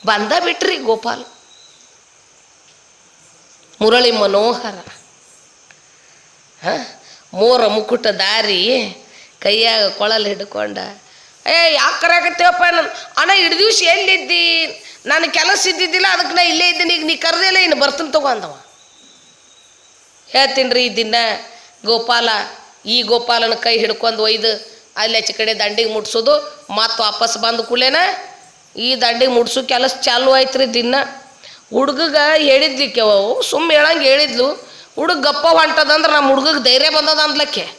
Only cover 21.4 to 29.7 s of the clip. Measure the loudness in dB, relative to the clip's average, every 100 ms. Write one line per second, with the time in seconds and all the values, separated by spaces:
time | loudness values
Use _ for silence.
21.4 | -10 -20 -20 _ -4 -2 0 0 0 -2
22.4 | -6 -14 -20 _ -4 -4 0 -2 0 0
23.4 | 0 -2 0 0 -2 -2 -4 0 -2 0
24.4 | -2 -4 -10 -20 _ -6 -2 -2 -4 -4
25.4 | -4 -2 -2 -2 -2 -4 -4 -2 0 0
26.4 | -2 -16 -8 -2 -2 -2 -4 -2 -4 -2
27.4 | -2 -2 -2 0 2 2 0 -2 -12 -20
28.4 | -20 _ _ -8 -4 0 -2 2 2 2
29.4 | 0 -4 -2